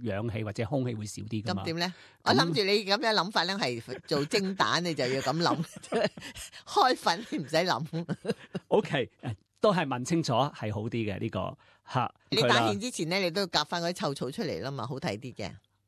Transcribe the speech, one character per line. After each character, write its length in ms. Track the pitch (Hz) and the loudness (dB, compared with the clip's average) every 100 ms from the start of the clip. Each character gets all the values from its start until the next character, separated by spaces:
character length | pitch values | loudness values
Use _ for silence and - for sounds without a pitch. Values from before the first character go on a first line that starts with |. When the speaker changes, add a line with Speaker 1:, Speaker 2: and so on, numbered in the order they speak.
| 117 | -4
Speaker 1:
氧 200 | 98 113 | -2 -2
氣 140 | 104 | -4
或 100 | 107 | -6
者 120 | 107 113 | -4 -2
空 200 | 143 123 | 0 -2
氣 60 | 110 | -4
會 100 | 104 | -8
少 160 | - | -8
啲 200 | 104 110 | -6 -4
㗎 100 | 110 | -2
嘛。 80 | 131 | -4
Speaker 2:
咁 40 | 127 | -4
點 100 | 165 | -2
咧？ 100 | 175 | -4
Speaker 1:
咁 60 | 175 - _ | -6 -18 _
Speaker 2:
我 100 | - - | 4 4
諗 100 | 170 | 4
住 100 | 160 | 2
你 220 | 190 208 190 | 2 2 2
咁 120 | 202 | 2
樣 160 | 226 | 4
諗 180 | 208 175 | 2 2
法 120 | 214 | 0
咧， 120 | 170 202 | 0 0
係 420 | 143 120 120 - - | -2 -2 -6 -12 -2
做 160 | 147 147 | 0 2
蒸 300 | 220 190 190 | 0 0 2
蛋， 280 | 107 139 | 2 2
<laughs> 20 | 175 | 0
你 80 | |
就 120 | 147 127 | 0 0
要 160 | 135 | 2
咁 160 | 131 151 | 0 2
諗。 240 | 165 131 170 - - | 2 2 -2 -8 -4
<laughs> 180 | 226 - - - - - - - | 0 0 -4 -14 -14 -16 -18 -2
開 300 | - 262 - | 4 4 4
粉 300 | 208 170 240 | 0 0 -4
你 60 | 302 | -6
唔 80 | 139 | 0
使 80 | 160 | 0
諗。 480 | 180 120 151 160 170 - 202 | 2 0 -2 -6 -4 -6 -4
<laughs> 400 | - - - - | -6 -6 -10 2
Speaker 1:
OK， 400 | 196 - 147 110 _ | 2 2 -2 -2 _
誒， 140 | 131 107 _ _ | -10 -10 _ _
都 140 | 214 | 4
係 120 | 180 147 | 4 2
問 200 | 123 127 | -2 0
清 180 | 165 | 0
楚 100 | 147 | 4
係 400 | 117 143 - 110 | 2 2 0 -4
好 80 | 104 | -4
啲 80 | 110 | -2
嘅， 300 | 120 104 98 | -2 -2 -2
呢 100 | 113 | -4
個， 280 | 98 92 - _ _ - | -2 -4 -8 _ _ -4
嚇， 200 | 135 117 - _ | -2 -2 -6 _
Speaker 2:
你 120 | 202 | 2
打 180 | 123 120 113 | 6 6 4
芡 100 | 101 | 0
之 100 | 247 | -4
前 200 | - 156 | -4 -2
咧， 80 | 190 | 0
Speaker 1:
佢 20 | |
啦。 40 | 180 | 0
Speaker 2:
你 60 | |
都 100 | 170 | -2
要 60 | 185 | 0
夾 180 | 160 147 | 0 0
返 160 | 175 | -2
嗰 60 | 170 | -2
啲 40 | |
臭 200 | 185 175 | -2 -4
草 180 | 139 127 | -2 -6
出 120 | 151 | -4
嚟 180 | 175 85 | -4 -4
啦 100 | 117 | -6
嘛， 160 | 139 117 | -6 -6
好 100 | 131 | -4
睇 200 | 180 104 | -4 -6
啲 140 | 131 - | -8 -10
嘅。 160 | 98 98 _ _ | -10 -12 _ _